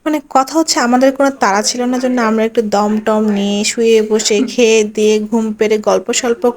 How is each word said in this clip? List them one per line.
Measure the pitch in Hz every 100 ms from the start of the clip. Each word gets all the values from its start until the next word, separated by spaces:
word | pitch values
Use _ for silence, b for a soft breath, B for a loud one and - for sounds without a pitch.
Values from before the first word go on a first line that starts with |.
মানে | 330 302 -
কথা | 262 262
হচ্ছে | 294 320 -
আমাদের | 240 247 269
কোনো | 269 277
তাড়া | 269 226 196
ছিল | 214 247
না | 247 254
জন্য | 254 247
আমরা | 226 220
একটু | 220 226
দম | 214 202 208 214
টম | 214 214 214
নিয়ে | 202 202 202
শুয়ে | 208 - 226 220
বসে | 214 214 220 208
খেয়ে | 262 - 226 220
দিয়ে | 214 214 214 214
ঘুম | 214 226 220
পেড়ে | 214 214 214
গল্প | 214 190 190
সল্প | 240 247 233 247